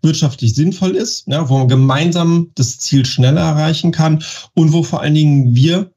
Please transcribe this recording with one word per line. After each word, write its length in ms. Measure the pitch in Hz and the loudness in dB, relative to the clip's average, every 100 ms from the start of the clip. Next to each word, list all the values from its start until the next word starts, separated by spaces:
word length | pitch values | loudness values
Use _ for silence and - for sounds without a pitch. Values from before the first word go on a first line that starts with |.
wirtschaftlich 540 | 160 156 147 - 113 104 | 0 0 -2 -2 -2 0
sinnvoll 400 | 160 185 185 185 | -2 -2 -2 -2
ist, 320 | 233 - - | -6 -8 -6
ja, 200 | 143 151 | -4 0
wo 120 | 135 | 0
man 80 | 127 | 2
gemeinsam 800 | 131 135 135 170 170 165 170 170 - | 2 2 2 0 0 0 0 -2 -4
das 240 | 127 - | -4 -4
Ziel 260 | - 139 127 | -2 0 0
schneller 360 | - 127 156 | 0 0 2
erreichen 500 | 160 151 156 160 170 | 0 0 -2 -2 -2
kann 320 | 165 156 156 - - - - | 0 0 0 -4 -16 -6 0
und 180 | 160 | 2
wo 80 | 165 | 2
vor 200 | 165 165 | 0 -4
allen 120 | 147 | 0
Dingen 400 | 151 151 143 123 | 2 4 2 2
wir 380 | 120 143 180 190 | 2 2 0 -4